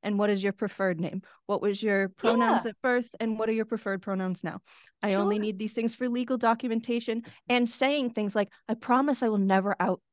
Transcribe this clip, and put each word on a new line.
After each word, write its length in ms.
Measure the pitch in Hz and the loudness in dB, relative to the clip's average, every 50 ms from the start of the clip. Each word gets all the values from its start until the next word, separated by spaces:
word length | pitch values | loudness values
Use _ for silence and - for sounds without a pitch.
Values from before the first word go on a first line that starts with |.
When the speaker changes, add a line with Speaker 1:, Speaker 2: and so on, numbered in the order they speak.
| - | -4
Speaker 1:
And 160 | 202 208 202 | -2 0 0
what 120 | 208 208 | 2 2
is 120 | 208 196 190 | 2 0 0
your 100 | 202 196 | -4 -4
preferred 480 | _ 220 196 - - 196 190 180 160 | _ -6 -6 -4 -2 -2 -2 0 -2
name? 220 | 175 165 - 190 - - - _ _ | -4 -4 -6 -8 -10 -12 -20 _ _
What 160 | - 202 - - | -4 -2 0 0
was 200 | 208 202 202 220 | -2 -2 0 0
your 280 | 220 202 196 196 190 | 0 2 2 0 -2
pronouns 540 | 190 _ - 226 233 233 240 226 - 233 - | -4 _ 2 2 4 4 4 4 2 2 0
Speaker 2:
Yeah. 60 | 233 | -2
Speaker 1:
at 100 | 202 _ - | -8 _ 0
birth? 320 | 262 247 247 240 - - - | 0 0 0 0 -4 -8 -6
And 200 | 226 226 220 214 | -4 -4 -2 0
what 100 | 220 220 | 0 0
are 40 | 226 | 0
your 120 | 220 220 | 0 -2
preferred 380 | 220 233 208 - 202 196 190 190 | -2 -4 -6 -4 -4 -4 -4 -4
pronouns 420 | - 196 190 185 185 185 - - | -4 -4 -2 -2 -2 -4 -4 -6
now?" 160 | 165 170 185 _ _ - - - - _ _ - | -8 -8 -8 _ _ -20 -20 -20 -20 _ _ -2
I 120 | 214 190 | 0 2
only 220 | 196 202 202 208 | 2 2 2 0
Speaker 2:
Sure. 60 | 214 208 | 0 0
Speaker 1:
need 160 | 214 208 190 | -2 -4 -4
these 160 | 214 214 - | -6 -4 -2
things 200 | - 226 233 226 | -2 -2 -2 -2
for 140 | - 254 247 | -2 -4 -2
legal 300 | 240 247 247 233 262 240 | 0 -2 -2 -2 -2 2
documentation 840 | 240 226 233 233 - 247 226 226 233 - 233 233 233 - 220 233 226 - - - _ - | 2 2 2 2 0 -2 -2 -2 -2 -2 -4 -4 -2 -4 -6 -6 -6 -10 -20 -20 _ 0
and 200 | 240 247 240 233 | 2 2 2 0
saying 420 | - - 262 269 285 294 262 247 | 0 0 0 2 2 0 0 -2
things 240 | 233 226 214 202 190 | -2 -2 -4 0 0
like, 160 | 214 202 202 - - _ - | 0 -2 -2 -4 -20 _ -6
"I 60 | 226 | -6
promise 480 | 226 - - 247 254 269 294 269 - 262 | -6 0 2 2 4 4 2 0 0 0
I 60 | 226 | 0
will 100 | 214 202 | 2 2
never 360 | 196 196 190 190 190 202 196 - | 4 4 4 4 4 2 0 0
out 220 | 180 180 185 - _ _ | 0 0 0 -2 _ _